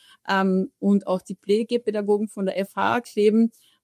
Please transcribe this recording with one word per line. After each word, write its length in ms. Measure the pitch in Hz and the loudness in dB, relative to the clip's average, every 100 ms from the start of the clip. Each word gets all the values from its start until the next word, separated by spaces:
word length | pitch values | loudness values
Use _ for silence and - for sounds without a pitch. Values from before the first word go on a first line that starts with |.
| _ _ - | _ _ -4
ähm, 420 | 196 190 190 190 _ | 0 0 0 -2 _
und 300 | 202 202 - | 0 0 0
auch 160 | 185 | -6
die 120 | - 190 | -6 -10
Pflegepädagogen 920 | - 208 226 240 226 214 208 208 214 | -2 0 0 -4 -4 -4 -2 -2 -2
von 180 | - 190 | -6 -6
der 140 | 185 | -4
F 160 | 196 - | -6 -2
H 260 | 196 233 | -2 -2
kleben. 500 | - - 208 220 226 - _ _ | -4 0 2 4 2 -2 _ _